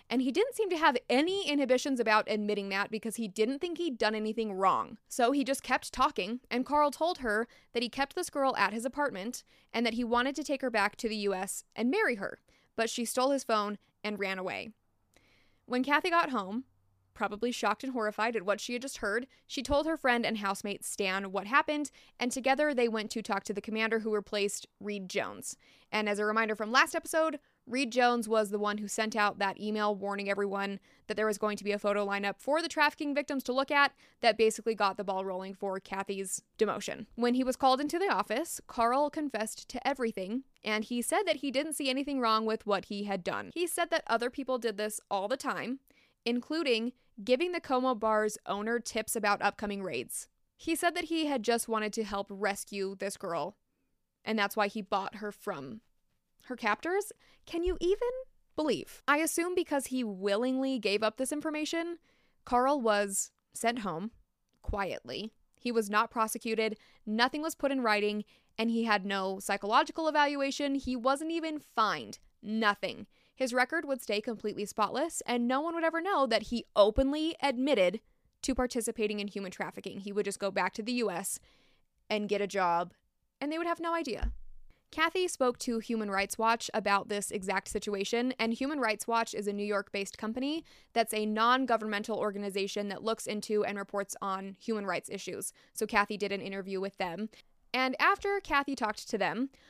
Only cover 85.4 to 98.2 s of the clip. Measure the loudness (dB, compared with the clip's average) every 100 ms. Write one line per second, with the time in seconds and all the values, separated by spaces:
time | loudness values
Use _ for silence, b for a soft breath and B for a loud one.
85.4 | 2 0 -2 -2 0 -2 0 0 0 2
86.4 | 2 2 0 0 2 2 2 -4 -2 -4
87.4 | -2 -2 -2 -4 -2 -4 0 0 0 0
88.4 | -2 0 -2 0 0 0 0 0 0 -2
89.4 | -4 -2 0 -2 -2 -6 -6 -6 -6 -4
90.4 | -4 -4 -8 b b 0 2 0 0 4
91.4 | 4 4 4 0 0 -4 -2 -2 -2 -4
92.4 | -4 -2 -2 -2 -4 -4 -4 -4 -4 -6
93.4 | 0 0 0 -2 -4 -4 -4 -6 -4 -4
94.4 | -8 -8 -4 -2 -2 -4 -4 -10 -8 -8
95.4 | -10 -12 b -6 2 4 4 2 -2 -2
96.4 | -4 -6 -4 -4 -4 -4 -4 -4 -8 B
97.4 | -20 _ _ 0 0 4 4 4